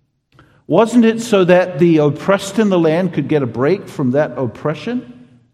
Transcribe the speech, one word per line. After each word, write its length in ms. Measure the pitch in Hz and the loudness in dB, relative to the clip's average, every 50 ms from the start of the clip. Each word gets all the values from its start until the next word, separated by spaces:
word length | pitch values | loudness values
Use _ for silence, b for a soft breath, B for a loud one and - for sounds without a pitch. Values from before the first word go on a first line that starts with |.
| _ _ _ _ _ _ b b b b b b b | _ _ _ _ _ _ b b b b b b b
Wasn't 380 | b 147 - 170 226 233 247 226 | b 2 2 2 4 4 4 4
it 160 | 226 226 226 | 4 2 0
so 220 | - - 208 196 185 | -2 0 2 2 4
that 320 | 170 180 180 185 180 180 | 4 4 4 2 0 0
the 200 | 147 175 175 165 | 0 2 4 4
oppressed 600 | 156 151 147 135 - - - 196 196 - - - | 4 2 0 -2 -2 -2 -2 -2 -2 -2 -6 -2
in 120 | - 220 202 | -2 0 2
the 100 | 185 175 | 2 2
land 340 | 165 160 156 170 190 175 - | 2 2 0 0 -2 -4 -4
could 140 | 180 139 | -4 -4
get 140 | 123 156 147 | -2 -2 -2
a 60 | 135 | -2
break 400 | 117 113 117 127 147 185 202 - | -4 -4 -2 0 0 -2 -2 -6
from 240 | - - - 143 123 | -12 -8 -4 -4 -2
that 260 | 123 143 151 139 - | 0 0 -2 -2 -4
oppression?" 880 | 139 135 117 - - - 151 151 151 - 226 240 247 - - - - - _ _ _ _ _ | -6 -8 -8 -8 -6 -6 -6 -6 -6 -8 -8 -8 -8 -8 -10 -20 -20 -20 _ _ _ _ _